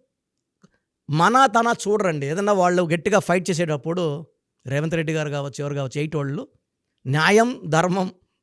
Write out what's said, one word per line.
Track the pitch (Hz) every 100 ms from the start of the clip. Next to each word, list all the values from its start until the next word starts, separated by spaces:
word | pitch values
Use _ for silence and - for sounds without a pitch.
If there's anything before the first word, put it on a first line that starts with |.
| _ _ _ _ _ _ _ _ _ _ -
మన | 147 180 247 269
తన | 226 233 226 196
చూడరండి. | 208 190 151 139
ఏదన్నా | 165 202
వాళ్ళు | 202 180 180
గట్టిగా | 170 170 196 190
ఫైట్ | - 180 180
చేసేటప్పుడు | 160 170 147 160 175 165 147 160 _ _ _ 123
రేవంత్ | 139 160
రెడ్డి | 165 160
గారు | 156 147
కావచ్చు, | 143 139 127
ఎవరు | 143
కావచ్చు, | 143 135 143
ఎయిట్ | 156 156
వాళ్ళు | 139 151 277 _ _ _ _ _ 131
న్యాయం, | 143 160 208 233 254
ధర్మం. | 180 156 175 190 185 - _ _